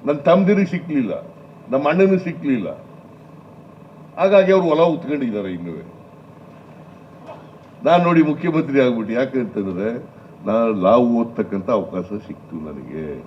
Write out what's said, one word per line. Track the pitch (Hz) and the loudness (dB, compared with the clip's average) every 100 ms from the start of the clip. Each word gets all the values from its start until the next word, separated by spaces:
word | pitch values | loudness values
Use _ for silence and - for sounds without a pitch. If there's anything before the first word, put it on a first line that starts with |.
| 131 | -4
ನನ್ನ | 147 | 0
ತಮ್ಮದಿರಿಗೆ | 170 185 190 196 196 | 2 4 4 2 0
ಸಿಕ್ಲಿಲ್ಲ, | 180 - 147 110 78 - - - - - | -4 -4 -2 -2 -6 -10 -20 -20 -20 -4
ನಮ್ಮ | 131 147 | -2 0
ಅಣ್ಣನಿಗೆ | 175 196 185 | 4 4 2
ಸಿಕ್ಲಿಲ್ಲ. | 165 - 143 123 90 - - - - - - - - - - - - - - - | -2 -6 -2 -2 -4 -10 -18 -20 -20 -20 -20 -20 -20 -20 -20 -20 -20 -20 -20 -2
ಹಾಗಾಗಿ | 190 202 185 | 6 6 6
ಅವ್ರು | 190 180 | 4 4
ಹೊಲ | 151 | 4
ಉತ್ಕೊಂಡಿದ್ದಾರೆ | 170 147 127 147 123 104 95 | 4 2 -4 -4 -2 -4 -6
ಇನ್ನೂ. | 90 85 78 - - - - - - - - - - - - - - - - - - - - | -8 -10 -12 -14 -20 -20 -20 -20 -20 -20 -20 -20 -20 -20 -20 -20 -20 -20 -20 -20 -20 -20 -6
ನಾನು | 151 175 | 2 4
ನೋಡಿ | 170 165 | 4 4
ಮುಖ್ಯಮಂತ್ರಿ | 151 143 175 160 139 139 | 4 0 -2 -2 0 2
ಆಗ್ಬಿಟ್ಟು. | 127 117 104 | 2 0 -2
ಯಾಕೆ | 117 131 131 | -2 -2 -2
ಅಂತಂದ್ರೆ | 110 107 98 90 107 123 - - - - 101 | -4 -6 -6 -4 -6 -6 -12 -20 -20 -10 -2
ನಾನು | 110 113 | 0 0
ಲಾ | 104 92 120 | 2 4 4
ಓದ್ತಕ್ಕಂಥ | 120 117 117 - 95 98 92 | 4 0 -2 -6 -6 -6 -2
ಅವಕಾಶ | 110 90 95 87 104 - | -2 -2 -8 -8 -10 -12
ಸಿಕ್ತು | - - 82 | -18 -14 -14
ನನಗೆ. | 76 71 73 78 76 65 | -12 -14 -14 -12 -10 -12